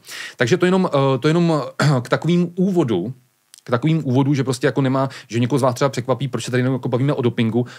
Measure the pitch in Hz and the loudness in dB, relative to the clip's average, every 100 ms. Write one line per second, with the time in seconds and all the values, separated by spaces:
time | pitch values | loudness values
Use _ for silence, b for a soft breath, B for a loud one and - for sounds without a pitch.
0 | B B B B 123 175 180 190 180 139 | B B B B 0 2 2 2 2 0
1 | 135 131 151 170 170 156 123 - 139 131 | 0 2 2 2 2 0 -2 0 2 2
2 | 123 143 160 175 175 180 190 175 131 92 | 0 -2 2 2 0 0 0 2 2 0
3 | 107 - _ _ _ - - 117 156 160 | -2 -8 _ _ _ -20 -4 -2 2 0
4 | 143 123 135 139 123 123 139 143 131 135 | 2 2 2 2 0 0 0 0 0 0
5 | 135 B B 117 123 143 131 120 139 - | -2 B B -2 0 2 0 0 -2 -2
6 | 120 120 135 113 - 127 127 131 120 120 | -4 -2 -4 -6 -4 -2 0 -2 -2 0
7 | 139 143 120 - 113 113 123 | 0 0 0 0 0 0 -2